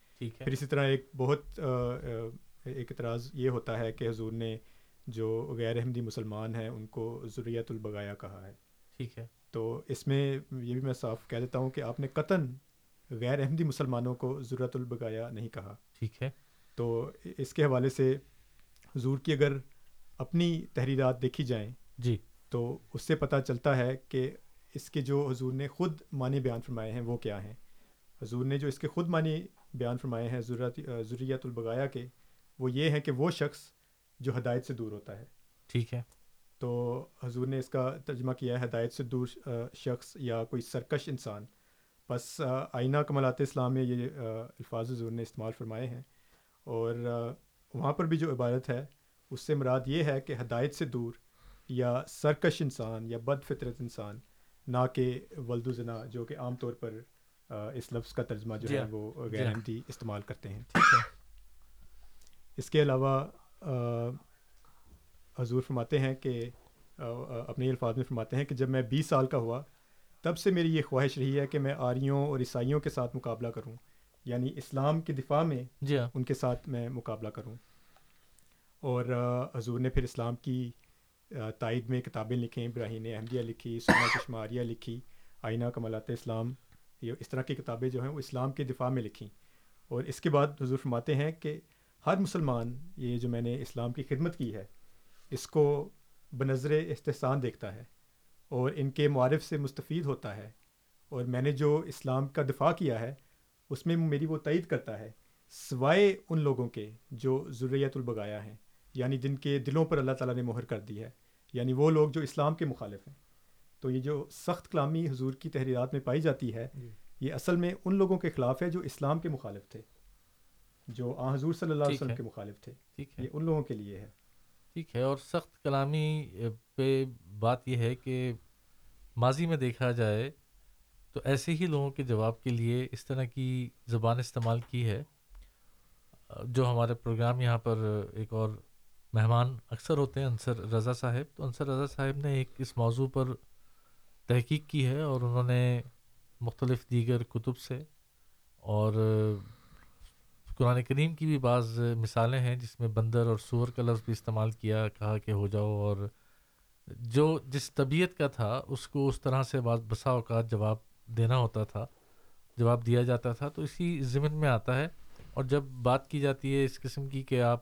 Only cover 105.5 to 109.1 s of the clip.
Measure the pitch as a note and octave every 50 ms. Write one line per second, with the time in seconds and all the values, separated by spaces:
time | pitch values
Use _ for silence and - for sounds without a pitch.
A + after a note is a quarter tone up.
105.5 | - - - - C3+ B2 C3 C#3+ E3+ G3 G#3 G3 F#3+ G3 - - E3 D#3+ D3 C#3+
106.5 | C3 B2+ B2 A#2+ - A2+ G#2 G#2+ A2 - _ - C3+ A2+ B2+ C3 C3 C#3 - -
107.5 | C3 A2+ C3 B2+ C#3 C#3 C#3+ C3+ - C3+ B2 A#2+ A2+ G#2+ G2+ G#2 G#2 G#2 G#2 G#2
108.5 | A2 - - - - _ _ - - B2 B2 C3